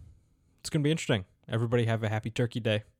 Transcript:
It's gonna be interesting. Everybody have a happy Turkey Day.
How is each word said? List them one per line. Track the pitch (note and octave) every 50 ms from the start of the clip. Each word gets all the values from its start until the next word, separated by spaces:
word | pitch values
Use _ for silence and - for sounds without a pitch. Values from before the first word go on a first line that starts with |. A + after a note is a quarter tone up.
| - - - - _ _ _ _ _ _ _ _
It's | - -
gonna | - D#3
be | C#3+ D3
interesting. | D#3+ E3 - - C3 G2+ F#2 - _ _ _ -
Everybody | A#2+ A2+ A#2+ A2+ B2 A#2+ A#2
have | A2+ A2+ A2
a | A2+ G2+
happy | A2 G#2+ - A2+
Turkey | - - B2 A#2 - B2
Day. | G#2+ A2+ G#2+ G#2+ - - _